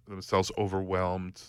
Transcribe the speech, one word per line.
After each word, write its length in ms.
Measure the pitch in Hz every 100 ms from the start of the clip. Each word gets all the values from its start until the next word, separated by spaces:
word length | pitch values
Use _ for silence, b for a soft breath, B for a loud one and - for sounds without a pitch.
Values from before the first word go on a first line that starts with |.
| -
themselves 440 | 98 - 98 95 -
overwhelmed 840 | 101 95 92 92 90 92 92 -